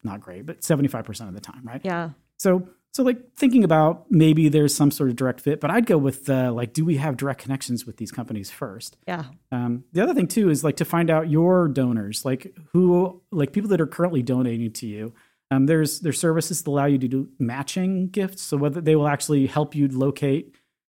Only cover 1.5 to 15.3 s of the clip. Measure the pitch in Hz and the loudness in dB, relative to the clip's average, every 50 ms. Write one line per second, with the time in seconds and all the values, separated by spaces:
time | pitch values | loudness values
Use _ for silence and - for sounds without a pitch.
1.5 | - 127 123 117 120 139 - 190 175 170 170 160 139 _ _ _ _ _ - 190 | -20 -18 -16 -14 -14 -10 -8 -8 -6 -6 -8 -10 -12 _ _ _ _ _ 0 0
2.5 | 185 185 180 - _ _ _ _ - - 254 254 240 247 - _ _ - 294 262 | 0 0 -2 -6 _ _ _ _ -4 0 0 0 0 -2 -6 _ _ 0 0 4
3.5 | 233 254 202 165 165 156 151 156 170 - - - 220 156 160 156 156 160 160 151 | 4 4 4 6 4 4 4 4 2 -2 -4 2 4 6 6 6 6 6 4 4
4.5 | 143 156 147 139 - - 151 143 - - 147 127 120 120 135 127 123 - - 143 | 4 4 2 2 2 4 2 2 2 2 -2 -2 0 0 -2 -2 -2 -2 -2 -2
5.5 | 151 - - 143 180 240 233 - 190 156 135 139 127 - - 143 135 131 127 123 | -2 -2 -2 0 0 0 2 2 2 2 2 0 -2 -4 -2 -2 0 0 2 0
6.5 | 117 117 123 113 - 160 160 170 160 135 147 156 131 - 135 139 127 - - - | -2 -2 -4 -4 -2 -2 0 0 0 0 0 -2 -4 -4 -4 -6 -6 -6 -6 -6
7.5 | 135 135 - - 120 113 - 117 104 - 113 104 - - 113 113 113 104 95 - | -6 -6 -4 -6 -6 -6 -6 -12 -12 -10 -12 -10 -8 -10 -10 -8 -8 -10 -10 -12
8.5 | - - 143 110 95 117 - - - _ _ - 180 170 147 127 - _ _ _ | -12 -12 -12 -10 -10 -14 -16 -18 -20 _ _ -10 -8 -8 -10 -12 -16 _ _ _
9.5 | 131 123 120 120 120 123 - _ - 170 214 349 311 220 180 - - 226 208 175 | -6 -4 -4 -4 -4 -6 -8 _ -2 0 0 2 2 0 0 0 0 2 2 2
10.5 | 151 135 160 156 - - 160 - - 170 170 160 160 156 160 165 147 160 165 180 | 2 2 0 -2 -2 -2 -4 -2 0 0 2 2 2 2 2 2 2 4 4 4
11.5 | 185 180 175 156 131 139 131 123 120 110 101 101 110 - - 135 135 - - 196 | 4 4 4 2 2 0 0 0 0 -2 -2 -4 -8 -6 -4 -4 -4 -4 -6 -14
12.5 | - - 156 _ - 175 185 180 175 175 190 180 180 - _ _ 214 160 143 139 | -20 -20 -16 _ 2 4 4 6 4 4 2 0 -4 -10 _ _ -2 -2 -2 0
13.5 | - 208 208 208 196 165 156 135 - - 170 180 165 139 123 120 127 127 127 120 | 0 -4 0 0 2 2 2 -2 0 -2 -2 0 0 -2 0 0 0 0 0 0
14.5 | 117 113 117 113 110 - 123 110 104 104 110 117 117 _ _ _ | -2 -2 -4 -6 -6 -8 -10 -10 -10 -8 -10 -12 -12 _ _ _